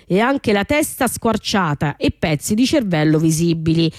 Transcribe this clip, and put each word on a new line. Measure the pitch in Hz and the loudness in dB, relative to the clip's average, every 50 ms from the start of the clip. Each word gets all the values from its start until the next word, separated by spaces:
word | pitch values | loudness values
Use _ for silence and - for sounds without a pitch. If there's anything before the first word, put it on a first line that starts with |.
| - | -8
e | _ 175 190 | _ 0 0
anche | 226 247 277 277 - 247 208 | 2 0 0 -2 0 0 0
la | 202 202 | 0 0
testa | - 294 294 311 - - - 269 233 | 0 0 0 0 -2 -2 -2 -2 -2
squarciata | - - - 233 220 208 - - - 202 185 156 147 - 170 147 - | -2 -2 -2 -2 -2 -2 -4 -2 -2 0 0 0 -2 -2 -2 -4 -4
e | - - - | -2 -4 -4
pezzi | - - - 190 156 143 - - 214 | -2 -2 -2 -2 -2 -2 -2 -4 0
di | 214 262 247 | 0 0 2
cervello | 311 302 233 196 170 151 151 156 156 156 | 2 0 0 0 0 2 2 2 2 4
visibili. | 165 160 160 156 170 170 165 165 160 165 160 165 165 160 - | 2 2 2 2 0 0 0 0 0 0 2 2 0 0 -2